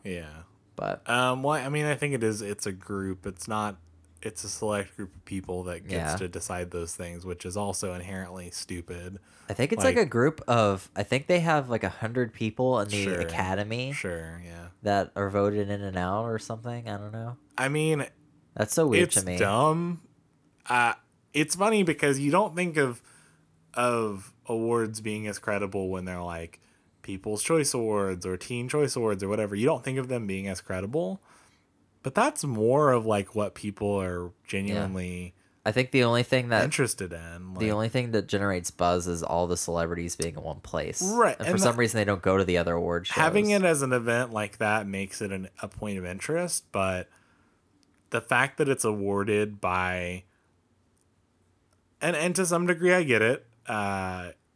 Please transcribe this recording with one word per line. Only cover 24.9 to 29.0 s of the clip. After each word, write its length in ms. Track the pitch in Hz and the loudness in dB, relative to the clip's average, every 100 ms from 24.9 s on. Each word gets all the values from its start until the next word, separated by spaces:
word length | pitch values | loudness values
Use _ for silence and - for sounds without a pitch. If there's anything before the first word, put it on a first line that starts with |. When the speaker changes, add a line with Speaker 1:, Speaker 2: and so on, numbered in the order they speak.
| 107 | -4
Speaker 1:
being 260 | 107 107 107 | -6 -6 -6
as 120 | 101 | -6
credible 500 | - 101 101 101 95 | -4 -2 -2 -2 -4
when 140 | 92 92 | -4 -6
they're, 160 | 90 | -6
like, 380 | 87 85 82 - _ _ _ _ | -6 -8 -10 -16 _ _ _ _
People's 400 | - 95 110 107 | -12 -8 -4 -4
Choice 320 | - 165 139 | 2 2 2
Awards 500 | 127 113 104 98 90 | 0 0 0 0 -2
or 140 | 92 92 | -4 -6
Teen 280 | - 123 123 | -6 -6 -2
Choice 300 | 151 135 | 0 0
Awards 260 | 127 | 2